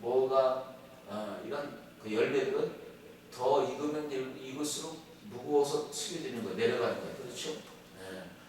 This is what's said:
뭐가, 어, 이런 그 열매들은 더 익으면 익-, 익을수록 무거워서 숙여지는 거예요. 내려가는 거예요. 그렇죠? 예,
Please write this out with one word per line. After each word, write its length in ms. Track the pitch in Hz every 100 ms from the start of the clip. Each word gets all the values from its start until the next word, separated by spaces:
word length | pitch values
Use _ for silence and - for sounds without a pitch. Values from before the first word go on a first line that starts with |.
뭐가, 720 | 120 131 131 131 214 214 - - - - -
어, 320 | 202 208 - -
이런 320 | - 143 - - -
그 100 | 107
열매들은 600 | 110 131 139 - 147 - - - - - - -
더 300 | - - 131
익으면 460 | 127 127 151 151 147
익-, 260 | 131 131 127
익을수록 560 | 131 135 147 160 160 160 - - 107
무거워서 640 | 120 139 147 143 156 -
숙여지는 500 | - - 170 131 117
거예요. 140 | 104 185
내려가는 440 | 233 - - -
거예요. 160 | - -
그렇죠? 320 | - - -
예, 760 | 92 - - - 95 95 92 - -